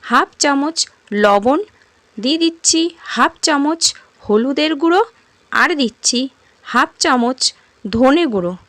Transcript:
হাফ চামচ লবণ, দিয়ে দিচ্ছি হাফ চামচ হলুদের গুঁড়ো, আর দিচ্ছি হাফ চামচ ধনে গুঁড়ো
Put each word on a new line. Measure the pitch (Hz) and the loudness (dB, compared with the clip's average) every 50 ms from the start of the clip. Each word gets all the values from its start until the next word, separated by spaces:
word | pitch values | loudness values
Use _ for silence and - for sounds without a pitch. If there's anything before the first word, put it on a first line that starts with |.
| - | -6
হাফ | - 233 262 349 - _ _ | -2 -2 -2 -2 -2 _ _
চামচ | - 294 277 277 277 302 330 - - - _ _ _ _ 208 208 208 | -2 0 0 0 -2 -4 -4 -6 -8 -8 _ _ _ _ -2 0 2
লবণ, | 208 202 208 202 240 277 339 427 - _ _ _ _ _ _ _ _ _ - | 4 4 4 2 2 0 0 -2 -8 _ _ _ _ _ _ _ _ _ -6
দিয়ে | 202 254 302 320 | -4 -2 -2 0
দিচ্ছি | 330 330 330 - - - - 330 320 339 339 _ - | 0 -2 -2 -2 -4 -2 0 0 0 -2 -4 _ -16
হাফ | - - 233 247 - - _ | -10 -2 0 0 0 0 _
চামচ | - 339 302 285 277 294 330 330 - - - - - _ _ _ | -2 0 0 0 0 0 -2 -2 -4 -6 -6 -6 -20 _ _ _
হলুদের | - - 208 214 233 269 285 294 302 311 320 | -4 0 0 0 2 0 0 0 0 0 0
গুঁড়ো, | 277 320 330 339 381 466 466 _ _ _ _ _ _ _ _ | 0 0 2 2 2 0 -2 _ _ _ _ _ _ _ _
আর | - 220 240 294 349 | -2 0 0 0 0
দিচ্ছি | 294 269 214 - _ - - - 240 262 269 _ _ _ _ _ _ _ | 0 -2 -4 -4 _ -6 -4 -2 -2 -4 -6 _ _ _ _ _ _ _
হাফ | - - 240 277 320 _ _ | -4 0 0 0 0 _ _
চামচ | - 330 269 247 233 240 262 _ - - - _ _ _ _ _ _ | 0 0 2 2 0 0 -2 _ -4 -6 -6 _ _ _ _ _ _
ধনে | 208 185 226 254 262 277 339 349 | -6 0 2 4 4 4 4 2
গুঁড়ো | 285 220 196 175 175 185 185 _ | 0 -2 -2 -2 -4 -6 -8 _